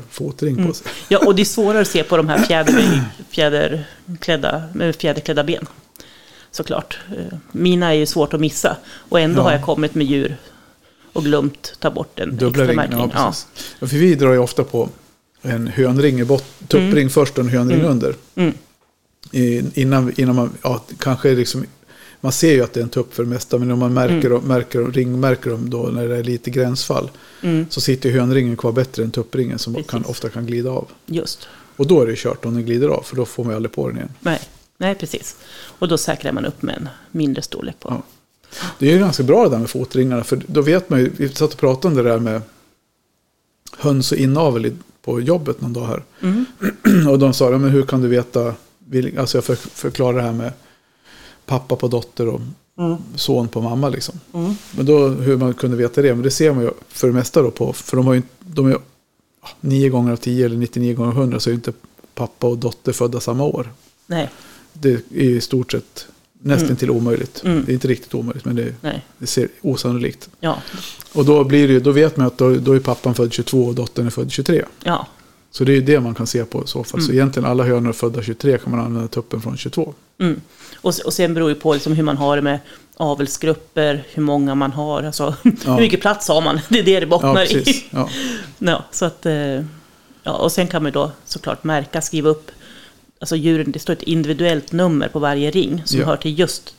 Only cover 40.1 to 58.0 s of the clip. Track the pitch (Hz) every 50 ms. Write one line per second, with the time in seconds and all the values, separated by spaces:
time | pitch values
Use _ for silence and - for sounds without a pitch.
40.1 | 123 120 113 - 139 139 - - 147 151 135 147 170 185 180 - 151 127 127 -
41.1 | - - 143 135 135 - 156 151 - - 151 131 131 131 - 180 147 127 120 120
42.1 | 113 113 117 113 110 113 110 - _ _ _ _ _ _ _ _ _ _ _ _
43.1 | _ _ _ _ _ _ _ _ _ _ - - - - - 147 139 135 127 -
44.1 | - - 135 131 139 156 165 143 120 113 113 117 - - - _ _ _ - -
45.1 | 123 120 123 143 175 170 147 135 123 - 139 120 120 120 117 113 - - - _
46.1 | _ - 185 180 196 233 254 - - - 196 202 208 - - 214 202 180 156 143
47.1 | 135 131 139 135 131 - 139 123 127 135 139 135 143 139 135 135 135 127 127 120
48.1 | 120 120 117 - - 120 120 117 117 - - _ _ _ _ - 131 127 127 -
49.1 | - - 131 - - 123 - - 127 - - - - - - 131 - - 131 123
50.1 | 120 127 120 117 113 113 117 123 127 - _ _ _ _ _ _ _ _ _ -
51.1 | - - - - - _ _ - 135 123 131 - 123 120 131 120 120 117 - -
52.1 | - - 117 113 - 117 117 127 - _ _ _ _ - 175 165 170 156 - -
53.1 | - - - 139 135 123 117 113 - 117 113 117 117 131 143 135 120 - - -
54.1 | - 151 - _ - 170 170 196 208 208 - - - - 135 143 151 147 139 135
55.1 | 135 139 131 139 135 127 131 127 123 - 139 123 123 120 120 120 - 143 139 135
56.1 | 120 120 123 135 - - 156 156 143 127 117 113 - - - - - - - 123
57.1 | 120 127 120 - - 151 131 113 - - 117 - 127 - - - 131 127